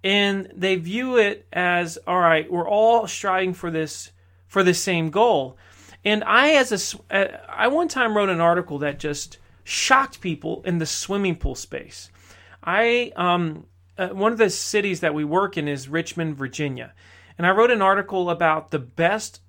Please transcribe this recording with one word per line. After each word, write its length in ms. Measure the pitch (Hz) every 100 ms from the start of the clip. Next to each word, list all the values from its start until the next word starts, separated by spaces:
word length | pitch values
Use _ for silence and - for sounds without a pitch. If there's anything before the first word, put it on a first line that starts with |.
And 460 | 190 202 202 196 190 185
they 200 | 190 190
view 420 | 165 220 254 247
it 300 | 202 208 _
as, 460 | - 180 175 170 165 -
"All 120 | 180
right, 300 | 170 160 -
we're 180 | 175 -
all 400 | 208 220 233 202
striving 460 | - 202 185 185
for 180 | 180 180
this, 400 | 160 156 - - _ _ _ _
for 160 | 196
the 100 | 180
same 360 | 175 - 170 160
goal." 480 | 170 240 170 143 - - - - - 208
And 180 | 214
I, 280 | 196 220 285
as 200 | 302 254
a 40 | 202
s-, 200 | - - _
uh, 180 | 196 196 - -
I 180 | - 226
one 200 | 302 330
time 280 | 262 233 214
wrote 140 | 202
an 120 | 170
article 380 | 170 175 175 143
that 200 | 147 143
just 380 | 151 147 - - - _ -
shocked 560 | - - 262 269 -
people 400 | 185 151 160 - 185
in 120 | 175
the 80 | 156
swimming 500 | - - 202 196 165
pool 200 | - 127
space. 540 | - - - - - _ - - - -
I, 480 | - 190 233 240 240 -
um, 500 | 175 175 165 156 - _ _ -
uh, 120 | 185
one 220 | 190 208
of 60 | 233
the 120 | 208
cities 500 | - - 214 202 170
that 140 | 165
we 100 | 151
work 340 | 147 175 196 165
in 100 | 147
is 220 | 143 135
Richmond, 480 | 156 165 - 160 143
Virginia. 560 | 135 - 147 123 120 _ - - - -
And 100 | 175
I 40 |
wrote 200 | 190 240
an 100 | 233
article 480 | 190 196 196 190 175
about 420 | 170 165 156 -
the 80 | 151
best 600 | 120 - 170 214 - -